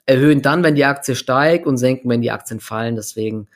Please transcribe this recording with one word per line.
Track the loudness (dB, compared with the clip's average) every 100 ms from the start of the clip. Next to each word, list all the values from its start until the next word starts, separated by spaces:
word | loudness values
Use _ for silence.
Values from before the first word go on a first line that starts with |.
erhöhen | 0 4 4 4
dann, | 2 2
wenn | 2
die | 2
Aktie | 2 0 -4
steigt | -6 -2 0 2 2
und | 0 0
senken, | 0 0 -2
wenn | -2
die | -2
Aktien | -6 -8 -14
fallen. | -8 -6 -6 -6
Deswegen | -8 -8 -6 -6 -12